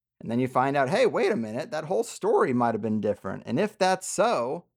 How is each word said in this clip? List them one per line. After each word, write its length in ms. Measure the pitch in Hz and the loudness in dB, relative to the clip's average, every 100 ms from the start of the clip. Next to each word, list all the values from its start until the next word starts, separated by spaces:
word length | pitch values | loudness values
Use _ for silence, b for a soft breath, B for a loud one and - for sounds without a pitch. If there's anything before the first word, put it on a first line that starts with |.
| _ _ | _ _
And 80 | - | -4
then 100 | 117 | -2
you 80 | 127 | 0
find 300 | 131 135 143 | 2 2 2
out, 120 | 135 | 2
"Hey, 160 | 202 247 | 2 2
wait 240 | 151 311 | 2 0
a 60 | - | 0
minute, 340 | 110 117 160 | -4 -6 -6
that 140 | 151 156 | -6 -4
whole 180 | 202 | -2
story 500 | - - 185 392 190 | -4 -4 0 2 4
might 220 | 123 120 110 | 2 2 0
have 60 | |
been 200 | 110 107 | 0 0
different." 420 | 104 98 95 101 - | 0 -2 -4 -8 -4
And 140 | 123 | -2
if 180 | 208 - | -2 0
that's 300 | 185 185 - | 0 0 -2
so, 580 | - 220 170 120 165 - | 0 0 0 -2 -6 -12